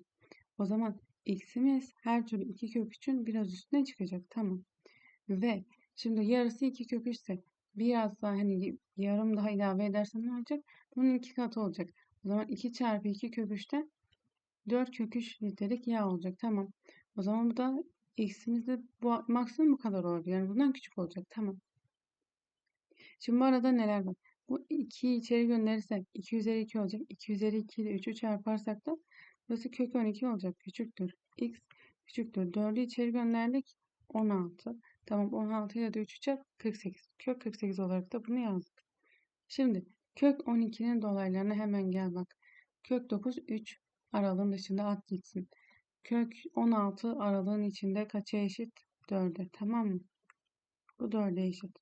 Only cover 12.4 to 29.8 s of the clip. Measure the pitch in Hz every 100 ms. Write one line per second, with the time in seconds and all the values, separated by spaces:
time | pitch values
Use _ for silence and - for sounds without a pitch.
12.4 | 214 196 247 240 240 208 208 202 240 233
13.4 | 214 208 - 285 311 _ _ _ _ _
14.4 | _ _ 214 247 254 254 226 240 233 -
15.4 | 208 196 202 240 247 226 196 180 185 185
16.4 | 233 202 196 - - - _ - 190 220
17.4 | 233 233 254 269 - _ _ - 202 196
18.4 | 233 233 233 247 - _ 240 233 - 240
19.4 | 240 - 311 262 220 190 175 175 170 185
20.4 | 190 214 285 262 - - 175 185 185 220
21.4 | 208 190 - _ _ _ _ _ _ _
22.4 | _ _ _ _ _ - - - - 240
23.4 | 262 254 254 247 214 202 190 180 _ _
24.4 | - 269 - 294 - - 254 240 233 233
25.4 | 233 233 214 220 - 202 190 - - 226
26.4 | 214 220 220 220 190 214 - 185 - 202
27.4 | 214 214 214 - 214 196 226 220 226 208
28.4 | 214 214 214 208 - 330 _ - - _
29.4 | - 233 247 247